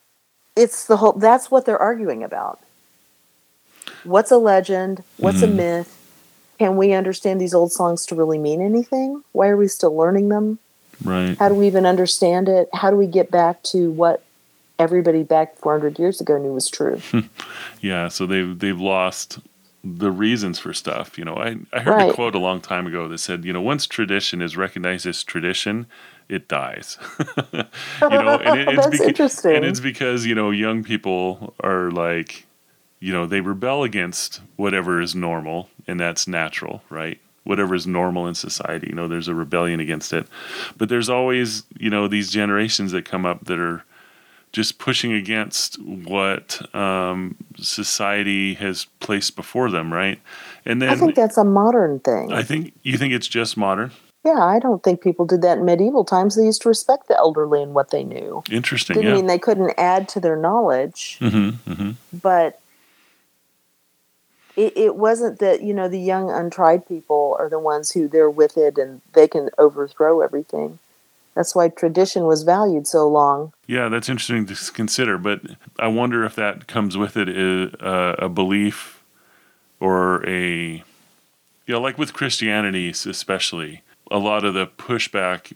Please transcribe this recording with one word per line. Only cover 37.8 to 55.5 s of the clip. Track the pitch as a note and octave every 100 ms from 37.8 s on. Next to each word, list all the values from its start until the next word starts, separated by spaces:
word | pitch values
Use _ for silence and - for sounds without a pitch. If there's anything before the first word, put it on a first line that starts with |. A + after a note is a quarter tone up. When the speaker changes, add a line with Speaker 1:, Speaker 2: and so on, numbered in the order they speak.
| F2
Speaker 2:
normal | F2 F2+ F2 F2
in | E2+
society, | E2 - - E2 -
you | E2+
know, | E2+
there's | E2+ E2
a | E2
rebellion | D2 F2 F2 E2
against | D#2 D#2+ -
it. | E2 - - - - - -
But | A2
there's | A#2+ A2+
always, | B2 B2+ B2+ A#2 A2 - -
you | A2
know, | G#2 G2+
these | G#2 F#2
generations | G#2 G#2 G2+ A2+ - G2
that | F2+ F2
come | F#2 F2+
up | F2 -
that | E2+
are | E2+ E2 - _ _ _ _ _ _
just | - G#2+ -
pushing | - B2 A#2+
against | A2 F#2+ A2 G#2+ - - -
what, | G2+ F#2+ E2+ G2 G2 G2 - - - -
um, | G2 F#2+ F2+ F#2 F#2 - - -
society | - - G2+ - G2+ G#2 G2+ G2 G2 F#2
has | G2+ F2+ - -
placed | - G2+ - -
before | - B2 B2+
them, | F2 E2
right? | E2 G2 - - - - - -
And | A#2
Speaker 1:
I | C3
Speaker 2:
then | -
Speaker 1:
think | E4 D4
that's | A3 A3
a |
modern | G3+ G3 G#3+ A#3+ E3+ C#3
thing. | C3 A2 -
Speaker 2:
I | -
think, | A#2 D#3 E3+ -
you | C3+ A2
think | C3+
it's | B2 -
just | A#2 A2+ -
modern? | G2 F#2+ B2 - _ _ D#4
Speaker 1:
Yeah, | D4+
I | F3 G#3+
don't | B3+ F#3+
think | G3 F3
people | F#3 F3 F3
did | F3+
that | F3